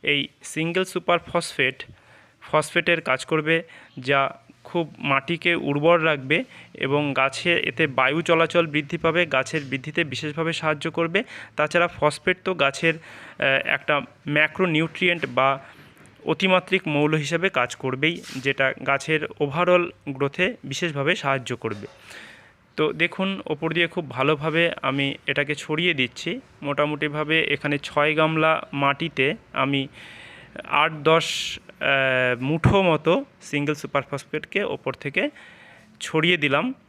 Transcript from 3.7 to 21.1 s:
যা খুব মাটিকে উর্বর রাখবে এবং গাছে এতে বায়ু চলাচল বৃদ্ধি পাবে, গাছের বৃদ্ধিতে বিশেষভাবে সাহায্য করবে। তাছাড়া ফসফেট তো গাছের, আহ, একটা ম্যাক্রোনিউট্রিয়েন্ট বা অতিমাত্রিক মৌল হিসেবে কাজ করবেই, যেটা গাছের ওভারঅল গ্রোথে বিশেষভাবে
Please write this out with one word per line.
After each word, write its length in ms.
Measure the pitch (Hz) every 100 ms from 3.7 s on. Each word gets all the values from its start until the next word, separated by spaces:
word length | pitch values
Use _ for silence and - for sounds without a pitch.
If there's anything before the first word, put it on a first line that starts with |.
| - - -
যা 220 | 127 139 135 - _ -
খুব 220 | - 175 160 -
মাটিকে 540 | 143 135 - 170 175 170
উর্বর 420 | 143 143 156 170
রাখবে 340 | 160 147 131 160 254 - -
এবং 280 | - 135 143 147
গাছে 380 | 135 135 - 175 170
এতে 200 | - 127 156
বায়ু 340 | 131 131 151
চলাচল 420 | 170 160 165 175 165
বৃদ্ধি 320 | 147 147 170
পাবে, 220 | 165 160 170
গাছের 360 | 135 131 160
বৃদ্ধিতে 360 | 139 131 139 151
বিশেষভাবে 480 | 165 127 156 147 160
সাহায্য 340 | 160 160 151 165
করবে। 300 | 160 165 180 247 - -
তাছাড়া 340 | - 151 175 170
ফসফেট 500 | - 151 147 - 180
তো 80 | -
গাছের, 400 | 180 139 139 165
আহ, 680 | 160 - - - - 135 135 -
একটা 280 | 135 - 147 127 - -
ম্যাক্রোনিউট্রিয়েন্ট 920 | 151 151 - 185 156 160 - 180 175 143
বা 140 | 123 135 135 - - - - - -
অতিমাত্রিক 580 | - 156 190 185 180 185 160
মৌল 260 | 147 151
হিসেবে 340 | 156 143 165 190
কাজ 200 | - 123
করবেই, 400 | - 135 131 156 175 - 131
যেটা 300 | 131 135 135 - 135
গাছের 340 | 139 - 156 151 -
ওভারঅল 440 | 147 143 175 180 175 - -
গ্রোথে 380 | 131 139 - 185 240
বিশেষভাবে 480 | 139 135 175 143 139